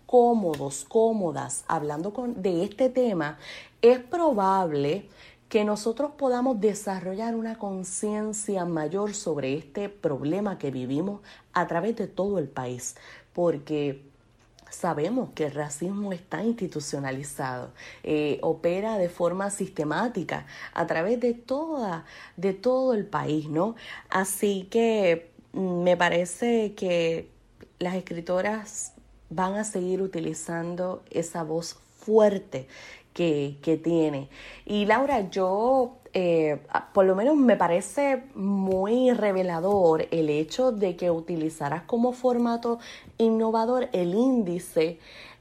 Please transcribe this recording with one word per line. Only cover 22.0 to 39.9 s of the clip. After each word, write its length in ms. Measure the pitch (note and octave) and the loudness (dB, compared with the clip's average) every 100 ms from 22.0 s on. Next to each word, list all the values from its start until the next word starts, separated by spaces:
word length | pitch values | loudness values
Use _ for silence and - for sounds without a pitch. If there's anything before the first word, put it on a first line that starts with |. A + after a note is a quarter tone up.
| - - - - | -10 -20 -18 -4
de 160 | G3 | -2
todo 420 | G3 B3 B3+ C4 | 0 2 2 2
el 120 | A3 - | 0 -2
país, 420 | D3+ C#3 D#3 D3+ | -4 0 -2 0
¿no? 260 | D3+ G#3 A#3 - - - | 0 0 -2 -14 -16 -4
Así 580 | F#3 G3 - G#3 G3 F#3 | -2 -2 0 0 0 0
que, 600 | A3+ A#3 G#3+ F3+ E3 - - _ | 2 4 4 4 2 -2 -20 _
mm, 300 | - F#3+ F3 | -4 -2 2
me 140 | F3+ F3 | 4 4
parece 800 | F3 E3+ F3+ - A#3+ A#3 G#3 | 4 2 -2 -2 0 2 0
que 540 | G#3 F#3 E3+ E3 E3 - - _ _ - _ | -4 0 2 0 -2 -8 -20 _ _ -20 _
las 160 | F3+ F#3 | -4 -4
escritoras 960 | F3+ E3+ E3 F3+ G3 A3 G#3 - - - - - - | -6 -8 -2 -2 0 -4 -8 -12 -12 -14 -20 -20 -8
van 240 | E3 F#3 | -2 -2
a 100 | G#3 | -2
seguir 380 | G#3+ F#3+ F3+ F#3 | -4 -4 -2 -2
utilizando 1000 | F#3+ E3+ D#3+ D#3+ - E3+ E3+ F3 F3+ F#3 - | -2 -4 -4 -6 -6 -6 -6 -4 -6 -6 -6
esa 320 | - E3 F3 | -6 -4 -6
voz 360 | D#3 E3 E3 - _ _ | -4 -4 -6 -14 _ _
fuerte 680 | - A3 G#3 G3 - C3+ C3 - - - _ | 2 6 6 4 -6 -12 -12 -18 -20 -20 _
que, 460 | - E3+ D3 C#3+ C#3+ | -2 2 2 -2 -4
que 140 | E3 D#3 | 0 0
tiene. 520 | E3 E3+ D#3 C#3 C#3 - - - - | 2 2 2 -2 -10 -16 -20 -16 -4
Y 200 | G#3 G#3 | 0 4
Laura, 440 | A3+ C#4 B3+ F#3 | 4 4 0 0
yo, 680 | G3 F#3 G3 A#3+ C4+ B3 - - | 0 0 2 2 2 2 -4 -4
eh, 500 | F#3+ F3 E3 D#3 C#3+ - | 0 2 4 2 -2 -2
a-, 240 | - - | -4 0
por 140 | G3+ F#3+ | 4 4
lo 80 | |
menos 220 | F#3+ B3 D4+ | 4 4 6
me 200 | B3 G3 | 6 6
parece 680 | F3 - - - C#4 C4 C4 | 4 2 0 -2 0 0 -4
muy 760 | G#3+ G3 G3 F#3+ F#3 G3+ B3 B3+ | -6 -2 0 0 0 2 4 4
revelador 960 | A#3 G#3 F#3 F#3 E3 F#3 G3+ E3+ | 4 2 2 0 0 2 6 6